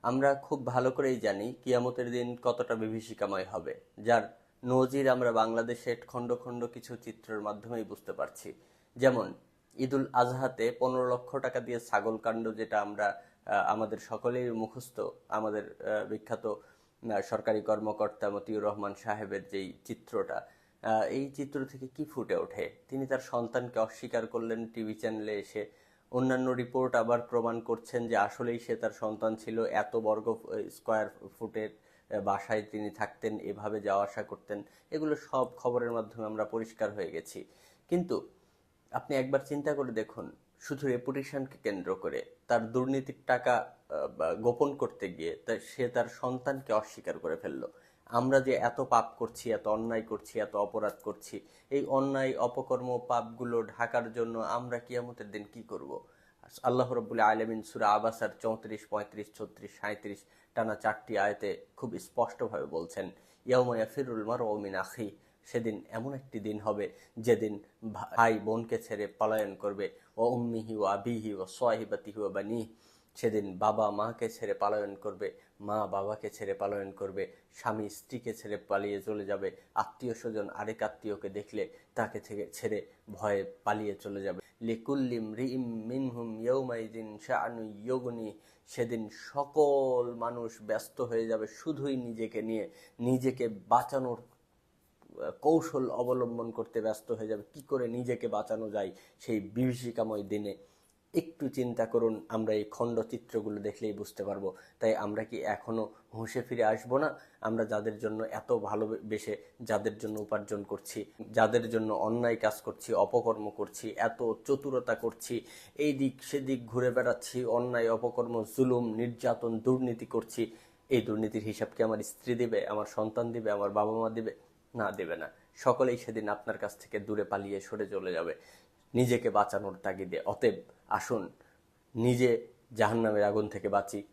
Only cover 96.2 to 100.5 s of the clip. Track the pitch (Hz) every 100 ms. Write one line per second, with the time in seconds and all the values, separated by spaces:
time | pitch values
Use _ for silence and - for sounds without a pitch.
96.2 | 120 117 117 113 113 117 110 110 - 113
97.2 | 110 107 - 151 - 139 120 120 123 120
98.2 | 117 104 110 110 110 104 95 90 - _
99.2 | - 110 98 110 127 123 123 113 110 107
100.2 | 101 104 104